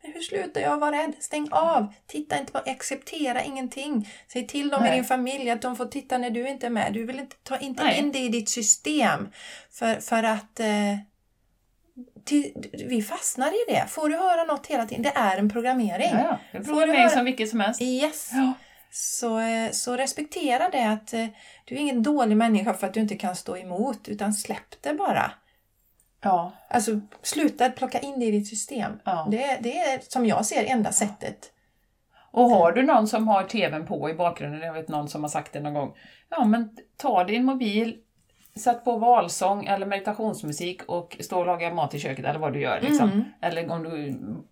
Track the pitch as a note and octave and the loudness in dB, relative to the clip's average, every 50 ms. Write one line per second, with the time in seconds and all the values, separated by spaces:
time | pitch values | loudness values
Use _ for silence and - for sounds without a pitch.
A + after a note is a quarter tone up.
0 | - D#4 - E4+ E4 - - G4+ - - - - - C4 D4 D4 D4 D4+ D4 D4 | -18 -16 -12 -10 -10 -6 -4 -4 -4 -4 -4 -2 0 0 2 2 2 0 0 0
1 | D#4+ D4+ D4+ - - - - D4+ D4 D4 - D#4 D#4+ E4 D#4+ C4 G#3+ G#3 - _ | -2 -4 -6 -8 -10 -6 -4 -4 -4 0 0 2 2 4 2 2 0 -2 -6 _
2 | _ - - D4+ D4+ - D4+ C#4 C4+ - - F#3 - C4 C4 C4 - - C4+ C4 | _ -10 -10 -10 -6 -4 -6 -6 -6 -4 -6 -6 -6 -6 -8 -6 -6 -8 -8 -8
3 | - - - D#4+ D4 B3+ A#3+ B3+ - D4 C4+ C4+ C4 B3 - C4+ C4+ D4 D4 A3+ | -10 -12 -6 -4 -2 -2 -2 -2 -4 -4 -6 -8 -8 -8 -8 -8 -6 -2 -2 -2
4 | G#3 - - - - _ - B3+ B3 - - C#4+ C#4+ C#4+ C#4+ C4+ A#3 - - C4 | -2 -4 -12 -20 -20 _ -6 -6 -6 -4 -4 -4 -2 0 2 4 4 4 4 2
5 | B3 - C4 B3+ B3 B3+ C4+ C#4 C4 A#3+ A#3 A3+ A#3 B3 B3 A3+ B3 B3 - C#4+ | 2 2 0 0 0 -2 -4 -4 -2 -2 -2 -2 -2 -6 -4 -4 -6 -6 -6 -8
6 | C4 - B3+ B3 A#3+ B3 A3 A#3+ A#3+ C4+ C#4 C4 - A#3+ A#3+ G#3+ - - G3+ A3+ | -4 -2 -2 -2 0 -2 -2 -2 -4 -4 -6 -6 -4 -2 0 0 0 0 -2 -4
7 | A3+ A3+ B3+ C4+ C4+ C4+ - _ _ - C4+ - E4 C4+ B3+ - - F4+ - D4+ | -6 -6 -8 -10 -10 -12 -16 _ _ -8 -6 -6 -6 -6 -4 0 2 2 2 2
8 | D4 D4 C#4 C4+ B3+ A#3+ A3 A#3+ G#3+ - - A#3+ A3+ - - - _ D4 D4+ D4 | 0 0 0 0 -2 0 -2 -2 -2 -2 -2 -2 2 2 2 2 _ 0 2 4
9 | A#3+ F#3 D3+ C3+ G3 G3 - - - - - - - _ - - A#3 A3+ A3 G#3+ | 4 4 2 0 -2 -10 -12 -18 -18 -18 -18 -18 -20 _ -8 -2 0 0 0 -2
10 | - - A#3 A3+ A3 A3+ A3 G#3 - _ _ - A3+ G#3+ G#3 G#3 G#3 G3+ G3+ G3+ | -2 0 0 2 2 2 0 0 -4 _ _ -2 0 0 2 2 2 0 0 -2
11 | G3+ _ _ _ _ _ _ _ _ _ _ _ _ _ _ _ _ _ _ B3+ | -6 _ _ _ _ _ _ _ _ _ _ _ _ _ _ _ _ _ _ -20
12 | B3 - _ - _ - D4 D4 C#4 - - - - - - - G3+ B3 B3+ A3+ | -20 -20 _ -18 _ 2 2 2 2 0 -8 -12 -14 -12 -12 -10 -6 -2 -2 -2
13 | G#3 - - - - - - B3 C4 D4+ F4+ A4 A#4 - B3+ C#3+ - - - D#4+ | -2 -2 -6 -4 -4 -6 -2 0 0 0 2 0 0 2 0 0 0 -2 -4 -2
14 | D#4 D4+ D#4 E4 F#4+ F#4 F4 E4 E4 D#4+ D4 C4+ - - D4+ B3+ A3+ G#3+ A#3 A3+ | 0 0 0 2 2 2 4 2 2 0 -2 -4 -4 -4 -2 -2 -2 -2 -4 -2
15 | A3+ C#4+ C#4 - A#3 G3 F#3+ F#3+ G3+ G#3 G#3 A#3 A#3 B3+ B3+ B3+ A3+ G#3 F3 F#3 | -2 0 0 2 2 2 2 4 2 2 2 2 0 2 2 2 2 0 0 0
16 | C#4 F4 C#4 G#3+ C4+ - C#4+ - - - - - G3+ D4 D4+ D4+ D#4+ D#4 D#4 C4+ | 0 2 2 2 2 2 0 -4 -6 -12 -12 -10 -4 0 2 4 4 4 6 6
17 | A#3+ A3+ D4+ C4 A#3+ B3+ B3+ B3+ A3 G#3+ A3 A3+ G3 G#3 - - A#3+ B3+ B3+ B3+ | 8 8 6 4 2 0 0 -2 -2 -2 0 0 0 0 0 -2 -2 -2 0 0
18 | C#4+ D#4 D4+ - - - A#3 C4 C4+ C4 C4 - - - - - - _ - - | 0 -2 -2 -6 -12 -4 0 2 2 2 0 -4 -10 -20 -20 -20 -20 _ -10 -8
19 | - - - - - A#3 A3 A3 A3+ A3+ A3+ A3+ A3+ A3+ A3+ - - B3 B3 B3 | -6 -6 -4 -4 -2 -2 0 0 0 0 0 0 -2 -2 -4 -4 -4 -4 -2 -2
20 | C4+ C4+ - - D4 D4+ - F#4 D#4+ C#4 A#3+ C4 E4 F#4 F4 C4 A#3 G#3+ G#3+ G#3+ | -2 -2 -2 -6 -8 -8 -6 -4 0 0 2 2 2 2 2 2 2 2 0 -2
21 | G#3+ - - A3+ A3+ A3+ G#3+ - - - - - _ - A#3+ C4+ D4 C#4+ C4 A#3+ | -4 -6 -4 -4 -4 -4 -8 -14 -20 -20 -20 -20 _ -10 -6 -2 -2 0 2 2
22 | A3+ C#4+ D4+ C#4+ B3 A3 G#3+ G#3+ A#3 A#3 A3 G3+ G3+ A#3 G#3+ - - F#3+ - A3 | 2 2 4 4 4 4 4 4 6 6 4 4 2 0 -2 -2 -4 -2 0 0
23 | A3 G#3 G3 G3 - F3+ F#3 F#3 - - F3+ F#3 F#3 F#3 F3+ F#3 A3+ C#4 B3+ - | -2 -2 -2 -4 -4 -6 -6 -6 -6 -8 -8 -8 -8 -8 -4 -2 -2 -2 -2 -6
24 | - - G#3+ G3+ G#3 G#3 G#3 - - - G#3 - - _ - _ - C#4+ D4+ D4 | -8 -10 -6 -4 -2 -2 -2 -2 -4 -6 -8 -8 -10 _ -20 _ -6 -6 -2 -2
25 | G4+ D#4+ G3 - - - - _ _ _ _ _ _ _ _ _ _ _ _ _ | 0 0 2 2 0 0 -4 _ _ _ _ _ _ _ _ _ _ _ _ _
26 | _ _ _ _ - G3+ F#3 F3 E3+ F3+ - - - _ - A#3+ G#3+ A3+ A3 G#3 | _ _ _ _ 0 2 2 2 2 -2 -8 -16 -10 _ -2 0 0 0 -2 -2
27 | - - - - - - - D4+ D#4 B3 - - B3 B3+ B3+ - - C4 - C#4 | -4 -8 -20 -10 -8 -4 -2 2 2 2 4 4 2 2 2 -2 -6 -4 -2 -4
28 | C4+ C#4 C#4 C4 A#3+ A3 G#3 G#3 G#3 G#3 A3+ G#3+ - - C#4+ A#3+ - - G#3 - | -4 -4 -4 0 2 2 2 2 0 -2 -6 -8 -8 -6 -6 -6 -6 -6 -8 -6
29 | _ G3+ F#3 E3 D#3 G3+ G#3 A3+ C4+ C#4+ C4 - A3+ A#3 C4 F4 F4 C#4+ C4+ C4 | _ -2 -2 -2 0 0 0 0 0 0 -2 0 -2 -4 -2 0 0 0 0 -2
30 | - - - C4 A#3+ A3 D#3+ E3+ A3 - - C#4 G#3+ - C4 A#3 G#3 - - - | -6 -4 -2 2 2 4 4 2 2 2 0 0 2 2 2 2 2 2 2 0
31 | A3 G#3 - - - - - - - - _ _ _ _ _ _ _ _ _ _ | 0 0 -2 -8 -10 -10 -10 -12 -20 -20 _ _ _ _ _ _ _ _ _ _
32 | _ _ _ _ _ _ - A3+ B3 A#3+ A#3+ G3 E3+ E3+ E3+ A#3 C4 D4 D4 A#3 | _ _ _ _ _ _ 4 6 6 8 8 8 6 6 6 4 4 6 6 4
33 | G#3+ G#3+ - A3 A3 A3 G#3 F#3+ F#3+ - - A3 F#3 D3+ D3+ D3+ E3 - F#3+ D3 | 4 4 0 0 2 4 4 4 2 0 -2 0 0 0 -2 -4 -6 -6 -6 -4
34 | C#3+ D#3 D#3+ D#3+ F3 E3+ E3+ - D3 D3 D3 D#3 E3 E3 D#3+ D#3+ D#3+ D#3+ D#3+ D3 | -4 -6 -2 0 0 0 0 -2 -8 -8 -8 -8 -8 -8 -8 -8 -8 -4 -4 -4
35 | D3 D3 - D#3 D3+ D3+ - D#3 C#3+ - - D3 D3 D3+ D3 D3 C#3 - - - | -4 -6 -6 -6 -6 -4 -4 -6 -6 -6 -10 -8 -8 -4 -4 -4 -4 -4 -8 -16
36 | - - - _ _ _ - E4 B3 G#3+ G#3+ A#3 A#3 G#3+ - - - _ _ - | -20 -20 -20 _ _ _ 0 2 4 4 4 4 0 -4 -10 -20 -20 _ _ -4
37 | - C#4 A3 F#3 F3+ F#3+ G#3+ A#3+ B3+ C4 C4+ B3+ B3 G#3 G3+ G#3+ A3+ A3+ A3+ - | -2 2 4 4 4 4 2 2 2 2 2 0 -2 0 0 0 0 0 -6 -12
38 | _ _ _ _ _ _ _ _ _ _ _ - - B3 A#3+ A#3+ - B3 A#3 G#3+ | _ _ _ _ _ _ _ _ _ _ _ 0 2 2 2 2 0 -2 0 2
39 | A3 A#3+ B3 A3+ F3 E3+ - - G3 F#3 G3+ G3+ - - G3 F#3+ G3 G3 G3+ G3 | 6 6 6 6 6 0 -2 0 0 0 0 0 0 -2 -2 -2 0 -4 -4 -4
40 | F#3+ G#3+ G#3+ A3 A3 G#3+ E3+ - - D3+ D3+ - F3+ F3+ F#3 - - - F3 F3 | -2 -4 -4 -2 -4 -4 -4 -4 -8 -8 -6 -6 -6 -6 -6 -8 -8 -6 -6 -6
41 | E3+ - - - - - F#3+ F3+ F3 F3 F3 E3+ E3+ E3+ F3 E3+ D#3+ - - C#3+ | -6 -8 -12 -14 -10 -4 -2 0 2 2 0 0 0 -2 0 0 -2 -2 -2 -6
42 | D3+ D#3 C3+ C3+ - - D3 D#3 D#3 D3 B2+ C#3+ C#3 C3 G#2+ - - C#4 D4 C#4+ | -6 -6 -6 -4 -4 -4 -2 0 -2 -2 -2 0 0 0 0 0 2 4 4 6
43 | A#3+ G#3 F#3+ G#3 B3 D4 - _ - F3 E3+ E3 E3+ - E3 E3 D#3+ D#3+ E3 D3+ | 6 6 4 2 0 -2 -6 _ -4 -2 -2 -2 -4 -4 -4 -6 -6 -6 -8 -6
44 | D3 C#3+ C3 - - G#2 A2+ - - _ | -6 -6 -8 -8 -8 -10 -10 -12 -12 _